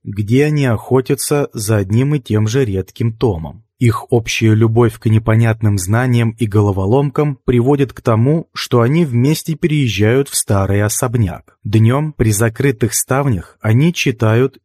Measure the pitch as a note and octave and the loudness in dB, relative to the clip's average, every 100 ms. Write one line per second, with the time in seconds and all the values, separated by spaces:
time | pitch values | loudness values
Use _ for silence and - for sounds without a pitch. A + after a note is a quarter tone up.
0 | A2 G2+ G#2 B2+ D3 D3+ C3+ A2 - C3 | -10 -6 0 2 2 0 0 -2 0 -2
1 | C3 C#3 - D3 C#3 A#2+ G#2 A2 F#2+ A2+ | 0 -2 -2 -2 -2 -6 -2 0 0 0
2 | C#3 D3+ - G#2+ G#2+ C3 A#2+ F#2+ F#2 - | 0 -2 -2 -2 0 0 0 -2 -6 -4
3 | A#2 A2+ B2+ E2+ D#2 - _ - A#2+ G#2+ | -4 -2 -2 -2 -6 -14 _ -2 0 0
4 | - A#2+ A2+ - A2 G#2+ A2+ A2 A#2 - | -2 -2 -2 -2 2 2 2 2 0 0
5 | A#2 A2 A2+ A2 A#2 A2 G#2+ G2+ F2+ A#2 | 0 0 2 2 2 0 -2 -2 -2 -2
6 | B2+ A#2+ A2+ A2 A2+ G#2 G2+ F#2+ F#2+ C3 | 0 0 0 -2 -2 0 0 0 0 0
7 | C#3+ - D3 C3+ - B2 B2 C#3+ C3 - | 0 0 -2 -4 -2 0 2 2 0 -4
8 | - A2 B2+ D#3+ - - - B2 A#2 D#3+ | 0 2 2 0 -4 -12 -2 0 2 2
9 | D#3+ A#2+ C3+ D#3 - D#3 E3+ D3+ B2+ F#2 | 0 0 0 0 -4 -4 -2 0 0 0
10 | G#2+ B2+ C#3 - - G2 F#2+ G2+ G#2 - | 2 2 0 -4 -2 0 0 0 -2 -2
11 | C3 A#2+ F#2+ E2+ - _ G#2+ A2 A2 C3 | -2 0 -2 -4 -14 _ -2 2 4 2
12 | D3+ - A2 G2+ A2+ A2+ C#3 A#2+ A2+ - | -2 -2 -2 0 -2 0 -2 0 -2 -4
13 | - C3 C#3+ G2 - _ A2 A#2 E3 E3+ | -4 -2 0 -2 -6 _ 0 2 2 0
14 | - - A2 A2+ C3+ - | -4 -2 0 2 0 -4